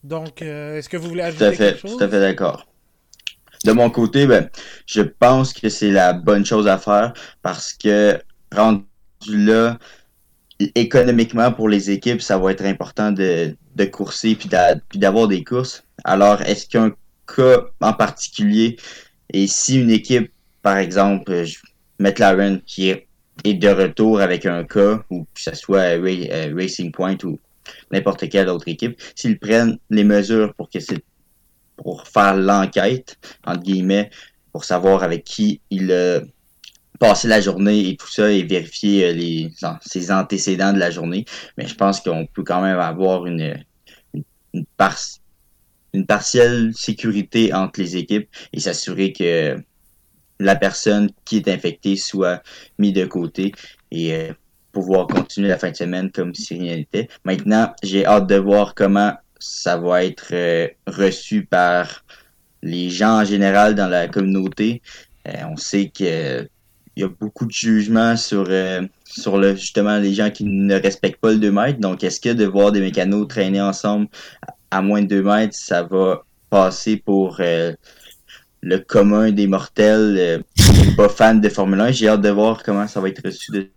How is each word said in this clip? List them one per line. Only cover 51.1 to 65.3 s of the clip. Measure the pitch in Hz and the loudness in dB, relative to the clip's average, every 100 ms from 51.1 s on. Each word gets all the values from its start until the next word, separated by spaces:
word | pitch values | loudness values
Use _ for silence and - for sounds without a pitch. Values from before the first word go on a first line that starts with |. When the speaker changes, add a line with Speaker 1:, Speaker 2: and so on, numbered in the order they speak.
| - - | -4 -4
Speaker 2:
qui | 110 | -2
est | 92 | -2
infectée | 92 87 - 101 98 | -2 -4 -6 -4 -4
soit | - 98 90 87 - - - - | -4 -2 -2 -2 -10 -20 -20 -2
mise | 101 | 0
de | 95 90 | 0 -2
côté | 92 85 - 95 - - _ _ | -4 -8 -4 -6 -6 -20 _ _
et, | 82 82 | -6 -4
euh, | 80 80 82 _ _ _ | -6 -8 -14 _ _ _
pouvoir | 101 92 95 90 | -8 0 0 2
continuer | 92 - - 101 | -4 -4 -4 -2
la | 90 | -2
fin | 90 | -4
de | - | -8
semaine | 87 90 95 | -8 -6 -6
comme | - 90 | -6 -8
si | 85 110 | -8 -12
rien | 87 87 85 | -10 -8 -8
n'était. | 73 104 120 - 92 | -6 -8 -8 -10 -6
Maintenant, | 95 104 107 113 - | -4 0 2 0 -4
j'ai | 101 98 - | -4 0 4
hâte | 107 95 | 2 4
de | 98 | 2
voir | 98 101 101 - | 4 2 2 0
comment | 98 101 104 - _ _ | 2 2 0 -2 _ _
ça | - - 87 87 | -14 -8 -4 -2
va | 87 90 90 | 0 0 0
être, | 73 - | -4 -8
euh, | 87 87 82 82 _ - | -4 0 0 -2 _ -14
reçu | 95 95 92 - 107 95 | -2 -2 -2 -6 -6 0
par | 90 87 90 87 - _ - _ _ _ _ | 2 2 0 -4 -12 _ -20 _ _ _ _
les | 80 87 90 | -10 -6 -6
gens | 90 107 110 | -2 2 2
en | 101 | 2
général | 101 98 101 104 104 | 2 2 4 4 2
dans | 95 | 0
la | 90 87 | 0 -2
communauté. | 104 98 95 95 - 107 120 - - _ _ | -2 -2 -2 -4 -4 -4 -4 -12 -20 _ _
Euh, | - | -14